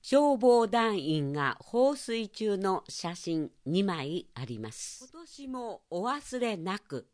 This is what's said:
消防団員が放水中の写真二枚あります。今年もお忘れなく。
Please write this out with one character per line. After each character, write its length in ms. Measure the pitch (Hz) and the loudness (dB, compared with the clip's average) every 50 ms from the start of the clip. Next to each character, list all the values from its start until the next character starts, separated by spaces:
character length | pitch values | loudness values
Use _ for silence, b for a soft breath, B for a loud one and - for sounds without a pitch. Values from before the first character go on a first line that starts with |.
| _ | _
消 340 | - - 277 294 294 277 | 4 4 6 6 6 4
防 300 | 240 233 247 240 233 233 | 6 6 6 8 8 6
団 320 | 214 190 233 226 226 208 190 | 4 2 2 2 2 0 0
員 340 | 135 147 160 156 143 139 143 | 0 0 0 0 0 0 0
が 240 | 147 143 135 113 - | 0 0 0 -2 -4
放 340 | - - - 233 254 277 294 | -10 -4 2 4 4 4 2
水 340 | 269 - - 233 226 220 202 | 0 -4 -4 -4 -4 -4 -6
中 300 | - - 220 214 202 190 | -6 -4 -2 -2 0 0
の 240 | 190 196 190 - - - | 0 0 0 0 -2 -8
写 260 | - - - 170 175 | -14 -8 -8 -8 -8
真 380 | - - 175 165 160 151 - _ _ _ | -6 -6 -4 -2 -2 -2 -4 _ _ _
二 180 | 131 160 185 196 | 0 2 2 2
枚 420 | 196 175 160 135 143 165 180 - - - | 2 0 -4 -4 -4 -6 -6 -8 -8 -10
あ 100 | 110 127 | -10 -8
り 140 | 113 120 107 | -8 -8 -8
ま 140 | 110 110 110 | -8 -10 -10
す。 360 | - - - - - 247 262 - | -12 -14 -14 -14 -16 -20 -20 -20
今 80 | 320 | -20
年 260 | 339 - - - 277 | -20 -20 -18 -16 -12
も 360 | 262 254 254 247 226 190 - _ _ | -10 -8 -8 -8 -8 -10 -12 _ _
お 140 | 170 175 196 | -6 -4 -2
忘 360 | 240 277 294 - - - 254 | -2 -4 -4 -6 -6 -4 -2
れ 160 | 240 233 214 | -2 -2 -2
な 240 | 175 160 190 196 208 | -2 -4 -4 -4 -6
く。 260 | _ _ 143 123 - _ | _ _ -10 -10 -10 _